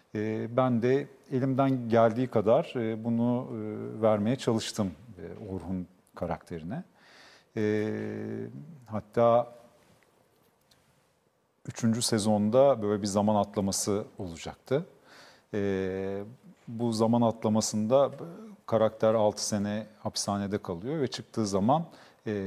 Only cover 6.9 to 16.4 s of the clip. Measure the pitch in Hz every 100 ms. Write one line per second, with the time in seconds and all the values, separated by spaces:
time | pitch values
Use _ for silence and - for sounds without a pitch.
6.9 | _ - - - - _ 113 107 107 107
7.9 | 107 107 107 107 110 117 131 147 160 -
8.9 | 107 - 120 117 117 120 - - _ _
9.9 | _ _ _ _ _ _ _ _ _ _
10.9 | _ _ _ _ _ _ _ - - 113
11.9 | 113 - 110 107 104 107 123 139 117 104
12.9 | 104 101 101 104 104 101 107 98 - -
13.9 | 101 - - 90 80 76 - - 139 180
14.9 | _ _ - - - _ 107 101 95 95
15.9 | 95 95 98 107 127